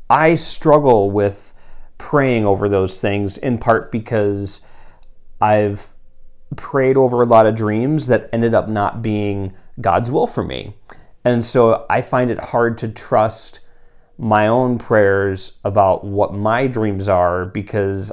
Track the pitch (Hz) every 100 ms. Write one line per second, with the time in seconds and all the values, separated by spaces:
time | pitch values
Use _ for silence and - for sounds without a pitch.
0 | - 131 160 160 - - 160 151 139 117
1 | 98 104 101 98 - - - - - -
2 | - 147 135 117 104 98 104 98 95 -
3 | 107 101 101 - 139 117 - 113 - 117
4 | 107 113 104 101 101 - - - - -
5 | - - - - 107 107 104 101 - -
6 | - - - - - - - 139 131 135
7 | 131 120 120 113 110 110 107 107 127 156
8 | 123 117 - 117 117 110 104 107 101 -
9 | 110 104 104 98 95 - - - 98 90
10 | 117 151 - - 85 65 - - - -
11 | - - 123 123 113 131 113 110 - 110
12 | 127 131 123 113 - 123 117 113 117 107
13 | - 120 107 - - - - - - -
14 | _ - 113 107 107 120 127 120 - 110
15 | 98 98 98 95 - - 107 101 95 90
16 | 101 98 101 101 107 117 135 117 107 98
17 | 98 92 90 90 90 107 95 110 98 98
18 | 98